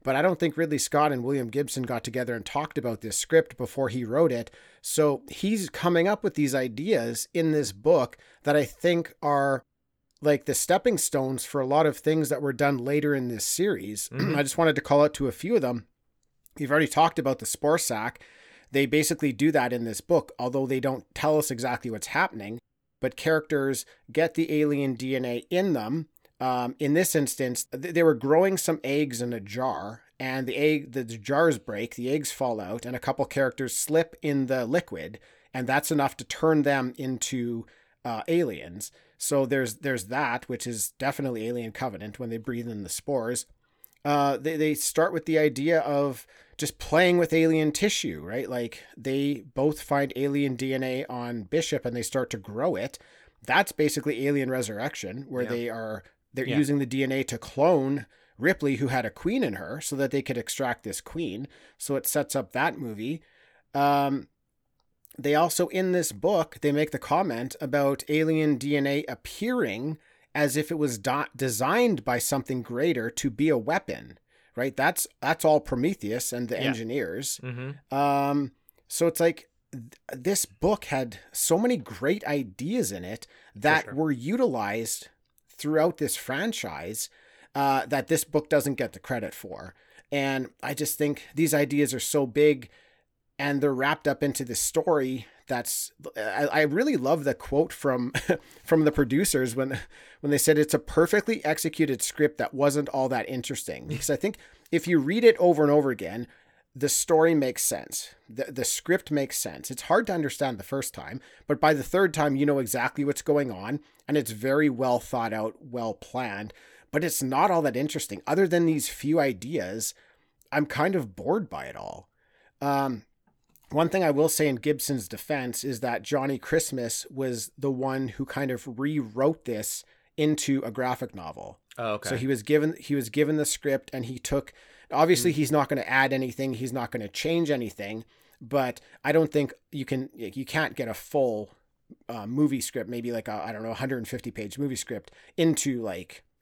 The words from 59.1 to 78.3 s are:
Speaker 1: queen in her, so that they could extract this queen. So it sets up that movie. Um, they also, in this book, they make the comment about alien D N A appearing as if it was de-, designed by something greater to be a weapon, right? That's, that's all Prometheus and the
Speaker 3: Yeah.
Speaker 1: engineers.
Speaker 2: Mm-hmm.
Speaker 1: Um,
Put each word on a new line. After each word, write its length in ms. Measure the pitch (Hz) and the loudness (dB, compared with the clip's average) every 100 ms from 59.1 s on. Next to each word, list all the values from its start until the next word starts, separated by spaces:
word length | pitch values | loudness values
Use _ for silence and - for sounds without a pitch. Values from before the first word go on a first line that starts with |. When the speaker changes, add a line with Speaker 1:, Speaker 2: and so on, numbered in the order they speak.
Speaker 1:
queen 320 | - 175 254 | -4 -2 0
in 120 | 175 | -2
her, 260 | 98 - 143 | -4 -8 -10
so 160 | - 135 | -6 -2
that 140 | 135 | 0
they 120 | 139 | -2
could 140 | 131 120 | -2 -4
extract 480 | - - 131 117 | -6 -4 -4 -4
this 160 | 110 - | -6 -8
queen. 480 | - 165 147 101 139 - - - | -8 -8 -6 -6 -10 -14 -20 -12
So 180 | - 139 | -4 -4
it 100 | - | 0
sets 300 | 151 143 139 | -2 0 -2
up 160 | 110 | -4
that 260 | 127 160 - | 0 0 -2
movie. 440 | 120 104 117 160 _ _ _ _ _ | -8 -8 -8 -8 _ _ _ _ _
Um, 540 | 139 143 143 139 139 - _ _ _ _ _ _ _ - - | 2 4 4 2 -2 -6 _ _ _ _ _ _ _ -20 -6
they 160 | 139 | 0
also, 340 | 151 170 - 175 | 4 4 2 0
in 240 | 180 185 | 0 0
this 200 | 180 151 | 0 0
book, 460 | 104 170 196 156 - | 0 2 2 0 -2
they 120 | 147 | 0
make 180 | 143 151 | 2 0
the 80 | 131 | -2
comment 580 | - 160 190 117 127 - | 0 0 0 -2 -6 -6
about 440 | 143 143 139 139 - | -2 2 2 0 0
alien 480 | 151 160 156 151 135 | 2 4 4 2 2
D 200 | 139 143 | 0 0
N 100 | 139 | 2
A 180 | 143 147 | 0 -4
appearing 880 | 127 - - 220 254 139 104 143 156 _ _ _ 143 | -10 -12 -6 -2 0 0 -2 -6 -8 _ _ _ 0
as 200 | 147 139 | 2 2
if 160 | 151 | -2
it 60 | 160 | 0
was 200 | 147 113 | -2 -2
de-, 300 | 123 139 - 120 | -2 -2 -2 -4
designed 680 | 131 107 131 214 240 156 | -2 0 2 4 4 2
by 140 | - 123 | 0 -2
something 420 | - 135 127 127 | 0 -2 -2 -6
greater 480 | 113 120 135 123 113 | -4 0 0 0 -2
to 220 | - 139 | -2 -4
be 180 | 107 156 | 2 2
a 80 | 131 | 2
weapon, 640 | 110 180 - 65 - - _ _ _ - | 0 -2 -4 -10 -12 -20 _ _ _ -4
right? 200 | 131 - | -4 0
That's, 300 | 147 185 - _ | 0 0 -4 _
that's 240 | 139 160 | -2 2
all 160 | 160 151 | 4 4
Prometheus 720 | - 123 151 196 104 120 - | 2 0 0 -2 -4 -4 -4
and 160 | 120 117 | -6 -4
the 80 | 120 | -2
Speaker 3:
Yeah. 60 | |
Speaker 1:
engineers. 760 | 131 113 113 135 90 95 135 - | -2 -2 -4 -4 -4 -6 -8 -8
Speaker 2:
Mm-hmm. 560 | 127 123 131 139 - 139 | -10 -10 -12 -14 -6 0
Speaker 1:
Um, 540 | 143 143 139 | 2 2 2